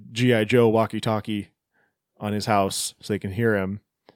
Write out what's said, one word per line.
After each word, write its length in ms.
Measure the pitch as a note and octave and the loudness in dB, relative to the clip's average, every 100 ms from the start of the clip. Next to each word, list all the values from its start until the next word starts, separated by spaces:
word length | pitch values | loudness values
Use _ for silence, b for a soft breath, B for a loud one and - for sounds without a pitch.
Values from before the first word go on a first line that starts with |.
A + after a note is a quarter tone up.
| G#2 | -10
G 240 | A2+ B2 | 0 2
I 80 | A#2 | 4
Joe 260 | G#2+ B2 A#2 | 4 4 4
walkie-talkie 840 | A2 A2 A2 A#2 G#2+ G2+ G#2 G2 _ _ _ _ _ _ _ | 4 0 -2 -2 -4 -4 -6 -8 _ _ _ _ _ _ _
on 140 | G#2 | -6
his 140 | G#2 G2 | -4 0
house 480 | G#2 G2 - - - | 2 0 -2 -8 -10
so 120 | - | -6
they 60 | G#2 | -6
can 100 | G2+ | -4
hear 220 | F#2 A#2 | -2 0
him. 260 | G#2 F#2+ G2+ - _ _ | 0 -2 -6 -12 _ _